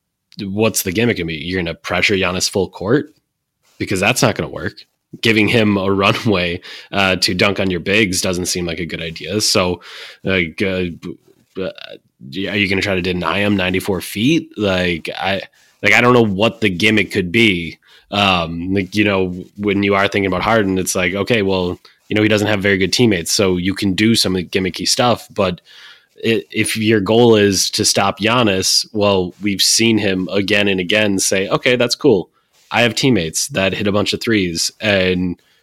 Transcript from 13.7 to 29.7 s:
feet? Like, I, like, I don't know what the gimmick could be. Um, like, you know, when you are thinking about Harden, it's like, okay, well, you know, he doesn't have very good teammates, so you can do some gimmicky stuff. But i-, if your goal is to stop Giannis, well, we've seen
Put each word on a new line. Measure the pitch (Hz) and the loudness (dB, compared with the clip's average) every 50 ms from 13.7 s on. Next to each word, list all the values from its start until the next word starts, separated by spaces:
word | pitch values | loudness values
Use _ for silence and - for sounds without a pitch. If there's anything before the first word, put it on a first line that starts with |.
| 92 92 - - 95 87 | -2 -2 -2 -2 -4 -4
feet? | - - - 98 113 139 165 156 160 - - | -6 -8 -6 -2 0 0 0 0 -2 -6 -6
Like, | - 107 98 92 90 90 90 87 78 - 85 - - | -2 -2 0 0 0 0 -2 -2 -4 -6 -8 -8 -6
I, | - 95 98 95 - - _ _ _ _ _ _ | -4 -4 -4 -4 -6 -10 _ _ _ _ _ _
like, | - 104 104 | 0 2 4
I | 120 | 4
don't | 120 123 123 | 6 6 6
know | 120 117 | 6 4
what | 107 95 92 110 117 - - | 4 2 0 0 0 0 0
the | 110 101 | -2 -2
gimmick | 90 85 107 110 110 107 95 - | 0 2 2 2 4 2 0 0
could | - 107 92 87 | -2 -4 -2 0
be. | 82 113 117 107 90 87 85 80 - - _ _ - - _ - | 2 4 4 4 4 0 -2 -8 -12 -16 _ _ -20 -20 _ -6
Um, | 104 101 101 98 92 87 82 80 82 85 85 92 95 | -2 0 2 2 2 0 0 -4 -6 -6 -4 -2 -2
like, | 101 92 90 - | -2 -2 -2 0
you | 104 107 | 0 2
know, | 104 98 95 95 90 90 92 90 - _ 101 | 2 2 0 0 -2 -4 -8 -12 -14 _ -6
when | 101 104 98 98 | -2 -2 0 2
you | 101 98 98 | 2 2 2
are | 98 98 98 | 2 2 0
thinking | - 104 98 95 | 0 0 0 0
about | 90 90 87 | 0 0 0
Harden, | 107 113 113 104 95 95 92 | 2 2 2 2 2 0 -2
it's | 87 - - | -2 -2 -2
like, | 98 90 90 92 | -2 -2 -2 -2
okay, | 98 98 - 123 110 | -2 -2 0 0 0
well, | 98 95 95 92 90 90 90 - - - _ _ _ - | 0 0 0 0 0 -2 -4 -6 -12 -20 _ _ _ -4
you | 104 | 0
know, | 107 | 2
he | 107 104 | 2 4
doesn't | 107 104 104 104 | 2 2 2 2
have | 107 98 | 0 0
very | 92 101 98 92 | 2 2 2 2
good | 95 90 | 0 0
teammates, | - - 123 113 101 87 80 - | 2 2 4 4 2 2 -2 -2
so | - - 101 95 92 90 | -2 0 2 2 0 0
you | 87 95 92 | -2 -2 -4
can | - 104 101 92 | -2 -2 -2 0
do | 85 107 113 113 | 2 2 2 2
some | 104 - 101 92 | 2 0 0 -2
gimmicky | 92 85 - - 98 95 90 82 - 92 - | -4 -4 -2 -2 -2 -2 -2 -4 -4 -4 -2
stuff. | - - 123 123 110 - - - - | 0 2 2 2 0 0 -4 -6 -4
But | - 98 92 87 - _ - - - - - - - _ _ _ - | -2 -2 -2 -2 -6 _ -20 -20 -20 -20 -20 -20 -20 _ _ _ -4
i-, | - 110 113 101 - - | -2 0 0 0 -2 -4
if | - 117 107 - - | -4 -2 -2 -2 -2
your | 113 107 107 113 107 | -2 0 2 2 2
goal | 95 98 110 117 123 117 113 | 2 4 4 6 8 8 8
is | 104 104 101 95 92 - - | 6 6 4 4 2 0 -2
to | - - 104 | -2 0 0
stop | - - 120 101 98 - - | 0 2 2 0 0 0 0
Giannis, | 98 110 117 127 120 104 95 95 92 - - - - - - | 0 0 2 2 2 2 2 0 0 0 0 -2 -2 -4 -2
well, | 107 101 104 101 95 90 87 - - | 0 2 2 2 2 0 -2 -6 -6
we've | 95 104 98 92 | -4 -4 -2 0
seen | - - | 0 0